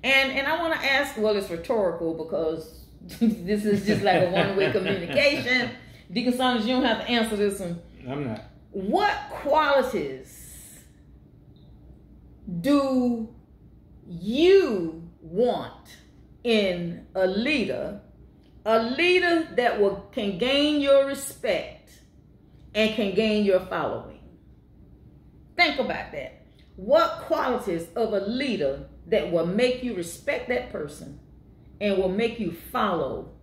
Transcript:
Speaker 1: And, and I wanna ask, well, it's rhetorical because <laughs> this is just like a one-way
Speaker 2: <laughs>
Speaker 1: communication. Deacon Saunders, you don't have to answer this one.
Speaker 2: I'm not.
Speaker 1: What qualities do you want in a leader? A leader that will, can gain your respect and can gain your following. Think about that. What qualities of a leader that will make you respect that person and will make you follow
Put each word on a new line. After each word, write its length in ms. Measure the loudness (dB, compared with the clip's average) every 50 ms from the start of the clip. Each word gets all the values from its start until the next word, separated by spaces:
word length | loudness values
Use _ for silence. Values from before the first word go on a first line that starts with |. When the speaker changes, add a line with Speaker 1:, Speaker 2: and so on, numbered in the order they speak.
| 2
Speaker 1:
And, 280 | 2 2 2 2 2
and 140 | -2 -2 0
I 140 | 0 0 0
wanna 160 | 0 -2 -2
ask, 400 | 0 0 0 0 0 0 -2 -2
well, 180 | 0 0 2 2
it's 160 | 0 -2 -4
rhetorical 640 | -8 -8 -4 -2 0 0 0 0 -2 -2 -4 -6 -4
because 680 | -6 -8 -6 -4 -2 -2 -2 -4 -4 -10 -14 -20 -20 -20 -20
<laughs> 80 | -20 -20 -18 -18 -2 0
this 440 | 2 2 2 0 -2 -2 -2 0 2
is 220 | 2 0 2 2
just 160 | 0 0 2
like 200 | 4 4 4 4
a 80 | 4 4
one-way 400 | 2 2 2 2 2 0 0 2
Speaker 2:
<laughs> 60 | 0 0
Speaker 1:
communication. 920 | 0 0 -2 -4 -4 -2 0 2 4 4 2 2 -2 0 0 0 0 -2 -8 -14 -20 -20 -20 -20 -18 -6
Deacon 220 | -6 -2 0 0 0
Saunders, 300 | 2 0 0 2 0 0
you 80 | 0 0
don't 100 | 2 2
have 140 | 2 0 0
to 120 | -2 0
answer 260 | 0 0 0 0 0
this 220 | 0 0 0 0 -4
one. 220 | -6 -6 -8 -8 -10 -18 -20 -14 -10
Speaker 2:
I'm 220 | -8 -6 -6 -4 -6
not. 140 | -8 -8 -12 -18 -20 -20 -20 -12
Speaker 1:
What 440 | -10 -6 -2 0 2 2 2 2 0 -2 -8 -12
qualities 1500 | -12 -6 0 2 4 4 6 6 4 4 2 2 -2 -4 -4 -4 -8 -10 -14 -20 -20 -20 -20 -20 -20 -20 -20 -20 -20 -20 -20 -20 -20 -20 -20 -20 -20 -20 -20 -20 -20 -20 -20 -20 -20 -20 -20 -20 -20 -20 -20 -20 -20 -20 -20 -20 -20 -20 -20 -20 -20 -18 -12 -8 -8 -2
do 760 | 2 2 4 4 4 2 2 2 2 2 0 -2 -6 -10 -12 -20 -20 _ -20 -20 -20 -20 -20 -20 -20 -20 -20 -20 -18
you 1000 | -14 -12 -8 -6 -2 2 4 6 8 8 6 6 4 0 -2 -2 -4 -8 -10 -16 -18 -20 _
want 760 | -16 -8 0 0 2 2 0 -2 -6 -10 -14 -20 -20 -20 -20 -20 -20 -20 -20 -20 -20 -20 -20 -8
in 640 | -2 0 2 2 2 0 -2 -2 -6 -6 -8 -10 -14 -8 -2
a 120 | 0 0
leader? 720 | 2 0 0 0 0 0 0 0 -2 -4 -6 -6 -8 -10 -12 -18 -20 -20 -20 -20 -20 -20 -20 -20 -20 -20 -8 0
A 160 | 2 2 2
leader 680 | 2 0 0 2 2 4 4 4 4 4 2 2 0 0 0
that 240 | 2 2 2 2 4
will, 280 | 2 2 2 -2 -10 -10
can 260 | -6 -4 -4 -4 -2 -2
gain 420 | 0 2 2 2 2 2 2 0
your 260 | 4 6 6 6 6
respect 880 | 2 -4 -6 -8 -12 -12 -6 -2 -2 -2 -2 -4 -8 -14 -20 -20 -20 -20 -20 -20 _ _ -20 _ -20 -20 -20 -20 _ -20 -20 -20 -6 0
and 200 | 2 2 2 2
can 200 | 0 -2 2 2
gain 300 | 2 2 2 2 2 4
your 160 | 4 4 2
following. 580 | 2 -2 -4 -4 -4 -4 -4 -8 -10 -14 -18 -20 -20 -20 -20 -20 -20 -20 -20 -20 _ -20 -20 -20 -20 -20 -20 -20 -20 -20 -20 -20 -20 -20 -20 -20 -20 -10 2
Think 220 | 2 2 4 4 0
about 340 | -2 -2 -4 -6 -8 -10
that. 340 | -10 -10 -12 -12 -16 -20 -20 -20 -20 -20 -20 _ -18
What 460 | -12 0 4 4 4 4 2 -2 -6 -4
qualities 600 | -2 -2 0 0 -2 -2 -2 -2 -4 -4 -4 -6 -8 -4
of 180 | -4 -2 0
a 80 | 0 -2
leader 680 | -2 -2 -4 -2 -2 -2 -2 0 -2 -2 -2 -4 -10 -16 -18 -20 -4
that 240 | 0 0 0 0 2
will 160 | 0 0 0
make 360 | 0 2 2 2 2 2 -2
you 120 | -6 -6 -6
respect 540 | -6 -8 -8 -10 -8 -6 -4 -4 -4 -4 -4
that 240 | -4 -4 -4 -6
person 480 | -10 -10 -10 -10 -12 -14 -16 -16 -18 -18 -20 -20 -20 -20 -20 -20 -20 -20 -20 -20 -10 -4
and 180 | 0 0 2 2
will 100 | 2 0
make 320 | 0 0 0 -2 -2 -4
you 120 | -6 -6 -6 -8 -14 -6
follow 600 | -2 -2 0 0 0 -2 -2 -4 -6 -8 -12 -14 -18 -20